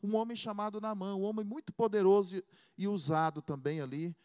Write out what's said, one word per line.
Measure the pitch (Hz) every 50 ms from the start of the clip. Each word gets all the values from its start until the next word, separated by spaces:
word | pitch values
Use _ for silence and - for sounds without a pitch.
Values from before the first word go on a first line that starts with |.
um | - 202 214
homem | 220 226 233 240
chamado | 226 - 226 208 202 208 214 208 214
Naamã, | 214 220 220 196 185 196 202
um | 190
homem | 190 208 220 220 214
muito | 202 233 311 - -
poderoso | - - 226 220 202 208 190 190 196 208 202 175 185
e, | 185 - _ _ - _ _ _ -
e | 185
usado | 202 208 190 143 135 160 156 160 160 151 151
também | - - 147 139 127 143 156 160
ali | 143 131 127 147 165 175 165 -